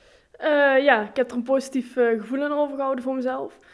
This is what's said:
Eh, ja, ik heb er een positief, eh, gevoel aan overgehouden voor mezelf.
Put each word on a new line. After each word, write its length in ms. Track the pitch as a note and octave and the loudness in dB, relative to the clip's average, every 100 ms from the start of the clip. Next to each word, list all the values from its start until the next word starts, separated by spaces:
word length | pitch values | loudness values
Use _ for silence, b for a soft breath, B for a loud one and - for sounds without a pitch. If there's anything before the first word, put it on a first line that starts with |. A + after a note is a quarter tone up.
| b b b | b b b
Eh, 180 | - D#4 D4 C#4 C4 | -6 0 2 4 4
ja, 180 | C#4+ A3+ | 4 4
ik 140 | G3+ - | 2 -2
heb 140 | B3 | -2
er 60 | B3 | -2
een 60 | |
positief, 540 | B3 C4+ C4 C4 A#3+ B3+ | 0 0 0 -6 -4 0
eh, 240 | A#3 A3+ | 2 2
gevoel 220 | G3+ C4 | -2 -4
aan 100 | D4 | -2
overgehouden 520 | D4 D4 C4+ C4+ C4 | -2 -2 -2 -4 -4
voor 100 | B3 | -4
mezelf. 440 | C4 B3 C4 D4 - b | -4 -4 -6 -10 -14 b